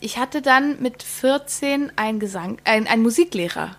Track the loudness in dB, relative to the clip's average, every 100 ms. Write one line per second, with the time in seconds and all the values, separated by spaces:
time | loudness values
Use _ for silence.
0 | -8 -6 -4 -2 4 4 4 -2 -6 -6
1 | -14 -2 0 0 -2 -4 -2 -2 -2 -2
2 | -2 -2 -4 -6 -8 -4 2 2 4 2
3 | 4 4 2 0 -4 -6 -8